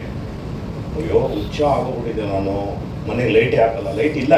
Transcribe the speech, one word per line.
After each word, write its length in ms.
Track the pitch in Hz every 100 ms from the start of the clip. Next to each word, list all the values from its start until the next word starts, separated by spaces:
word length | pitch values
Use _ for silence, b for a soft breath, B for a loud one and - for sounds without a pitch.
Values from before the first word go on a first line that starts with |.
| - - - - - - - - - 156
ಅಯ್ಯೋ, 220 | 160 110
ಹುಚ್ಚ 420 | - 156 - 147
ಆಗೋಗ್ಬಿಟ್ಟಿದ್ದೆ 720 | 147 127 - 117 117 107 101
ನಾನು. 520 | 98 98 101 101 - - - -
ಮನೆಗೆ 200 | 117 117
ಲೈಟೇ 280 | 110 120 117
ಹಾಕಲ್ಲ. 360 | 113 - -
ಲೈಟ್ 240 | - 151 135
ಇಲ್ಲ 160 | 131